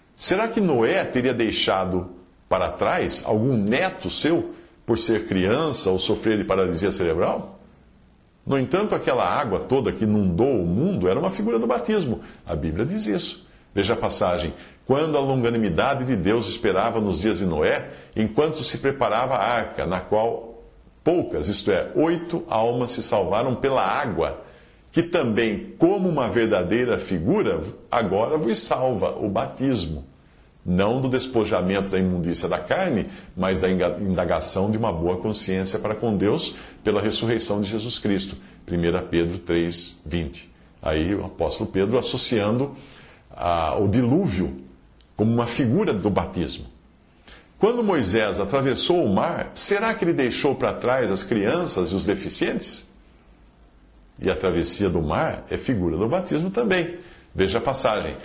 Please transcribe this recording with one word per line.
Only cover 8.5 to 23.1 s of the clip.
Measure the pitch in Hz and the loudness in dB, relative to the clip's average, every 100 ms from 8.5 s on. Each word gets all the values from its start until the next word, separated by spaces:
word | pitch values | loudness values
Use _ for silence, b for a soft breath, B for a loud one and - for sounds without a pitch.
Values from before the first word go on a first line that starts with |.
| 139 | 0
entanto, | 123 185 208 175 | 2 0 0 0
aquela | - 123 | 0 2
água | 90 117 135 120 | 2 0 0 -2
toda | - 131 185 | 0 0 0
que | - | 0
inundou | 107 107 95 82 131 117 | 2 2 2 2 2 2
o | 85 | 0
mundo | 95 180 156 90 | 0 0 0 0
era | 117 | 2
uma | 185 | 0
figura | - - 117 | -2 0 0
do | 233 | 0
batismo. | 240 - 214 139 - B B - | -2 0 0 0 -4 B B -8
A | 82 | -4
Bíblia | 80 78 135 | -2 -2 -2
diz | 214 214 | -2 -2
isso. | 185 - - B B B | -2 -4 -8 B B B
Veja | 101 95 | -2 0
a | 113 | 0
passagem. | 107 - 95 87 82 B B B - | -2 0 0 0 -2 B B B 0
"Quando | 135 160 147 | 0 2 0
a | |
longanimidade | 135 131 117 117 104 82 123 143 127 | 2 2 2 2 0 2 0 0 -2
de | 110 | 0
Deus | 85 117 98 | 2 2 0
esperava | - 101 92 113 110 | -2 0 2 2 0
nos | 104 80 | 0 0
dias | 107 90 | 0 0
de | 95 | 0
Noé, | 78 90 143 - B B 110 | 0 2 0 -4 B B -4
enquanto | 107 151 156 156 | 0 2 0 0
se | 127 - | -4 -2
preparava | 139 135 110 107 131 127 | -2 0 0 2 0 0
a | 107 | 2
arca, | 117 110 - 78 | 0 -2 -4 -4
na | 90 | -4
qual | - 104 117 - - - - - - - | 0 0 2 -2 -8 -18 -20 -20 -20 -4
poucas, | 151 175 - 78 80 | 0 2 0 -2 -2
isto | 101 104 | -2 0
é, | 90 - 139 | 0 0 0
oito | 160 175 170 170 - | 0 0 -4 -6 -2
almas | 110 117 127 120 | 0 0 0 -2
se | - | -2
salvaram | 107 | 0